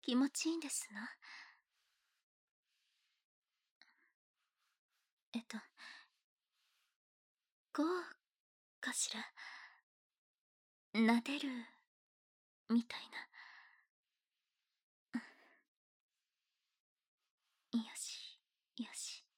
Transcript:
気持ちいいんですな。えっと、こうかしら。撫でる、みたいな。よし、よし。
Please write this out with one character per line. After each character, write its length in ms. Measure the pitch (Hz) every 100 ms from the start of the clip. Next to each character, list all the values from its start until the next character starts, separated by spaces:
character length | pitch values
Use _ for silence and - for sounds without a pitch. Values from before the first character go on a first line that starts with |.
気 140 | -
持 160 | 247 277
ち 200 | - 320
い 20 |
い 40 | 330
ん 40 |
で 100 | 302
す 180 | - -
な。 240 | 202 233 - - - - - _ _ _ _ _ _ _ _ _ _ _ _ _ _ _ _ _ _ _ _ _ _ - _ _ _ _ _ _ _ _ _ _ _ _ _ _
え 80 | 233
っ 60 | -
と、 120 | 214 - - - - - _ _ _ _ _ _ _ _ _ _ _ _ _ _ _ _
こ 100 | -
う 40 | 311 359 339 - _ _ _ _ _ _
か 120 | 254
し 200 | - -
ら。 220 | 220 - - - - - - _ _ _ _ _ _ _ _ _ _ _
撫 280 | 214 226 233
で 160 | 233 285
る、 260 | 285 247 226 - _ _ _ _ _ _ _ _ _
み 160 | 233
た 120 | 233 -
い 120 | -
な。 160 | - - - - - - - - _ _ _ _ _ _ _ _ _ _ _ _ 233 - - - - _ _ _ _ _ _ _ _ _ _ _ _ _ _ _ _ _ _ _ _ _
よ 80 | 233 220
し、 460 | - - - - - _ _ _ -
よ 160 | 233
し。 320 | - - - -